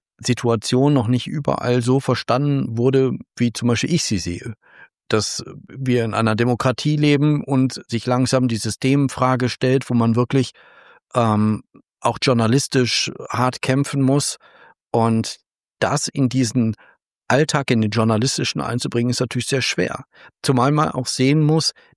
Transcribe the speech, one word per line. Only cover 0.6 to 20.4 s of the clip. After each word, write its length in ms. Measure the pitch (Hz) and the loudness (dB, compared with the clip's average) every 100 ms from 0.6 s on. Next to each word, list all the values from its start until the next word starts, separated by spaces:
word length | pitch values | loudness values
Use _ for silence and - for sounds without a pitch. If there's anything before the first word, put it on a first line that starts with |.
| - 127 143 | 0 2 4
noch 140 | 143 110 | 4 2
nicht 180 | 123 - | 0 -2
überall 560 | 156 139 - 120 123 | -4 -2 -2 0 0
so 180 | 120 135 | 2 0
verstanden 800 | - 123 - 123 147 139 131 117 | 0 -2 0 0 0 0 -2 0
wurde, 340 | 127 135 131 - - - | 2 2 2 -2 -8 -4
wie 160 | 120 | -2
zum 160 | - 120 | 0 -2
Beispiel 240 | 117 - | 0 0
ich 120 | 165 | -2
sie 140 | - 98 | -2 -4
sehe. 360 | 87 87 - 107 _ - - _ - | -4 -8 -10 -16 _ -20 -20 _ -2
Dass 360 | 107 101 - - 101 101 | -2 -2 -6 -12 -16 -18
wir 380 | 117 127 123 113 | -8 -2 0 0
in 80 | |
einer 200 | 101 113 | 0 0
Demokratie 640 | 110 120 120 131 120 151 151 | 2 0 0 0 0 -2 2
leben 480 | 147 143 151 147 | 2 4 2 0
und 380 | - 135 131 - - | 0 0 0 -2 -8
sich 180 | 117 123 | -6 -2
langsam 420 | 123 127 131 127 | 0 2 0 0
die 80 | 113 | -2
Systemfrage 920 | 110 - 135 143 135 - 127 127 123 | -4 -4 0 2 0 0 0 0 -2
stellt, 400 | - 131 131 - | -2 0 0 0
wo 40 | |
man 220 | 120 117 113 | 2 2 2
wirklich, 360 | 123 135 123 - _ - - _ _ | 2 0 -2 -6 _ -20 -20 _ _
ähm, 480 | 123 113 107 107 107 - - _ _ | 0 2 2 2 0 -6 -20 _ _
auch 180 | 123 113 | -4 -2
journalistisch 920 | - 120 110 131 - 135 120 - - - - | 0 2 2 2 0 0 0 0 -4 -8 -8
hart 340 | - 127 - | -2 -2 -2
kämpfen 400 | - 131 139 139 | -2 0 0 0
muss. 360 | 131 143 - - _ - - _ _ | 2 2 0 -6 _ -20 -20 _ _
Und 460 | 120 113 113 113 - _ _ _ _ | 0 2 2 -2 -8 _ _ _ _
das 300 | 92 143 - | -2 0 -2
in 200 | - 127 | 0 0
diesen 460 | 127 120 127 113 107 - _ _ _ - | 2 0 0 -2 -2 -12 _ _ _ 0
Alltag, 420 | 131 156 147 135 | 0 2 0 0
in 120 | 117 | 2
den 80 | 107 | 2
journalistischen 720 | 107 110 110 127 - - - | 2 2 2 0 -2 -4 -4
einzubringen, 500 | - 120 135 120 120 | -4 -4 -4 -2 0
ist 100 | 120 | 0
natürlich 260 | 123 123 120 | -2 -4 -4
sehr 160 | 135 | -2
schwer. 420 | - - 90 - - _ - _ | -2 -2 -4 -6 -12 _ -20 _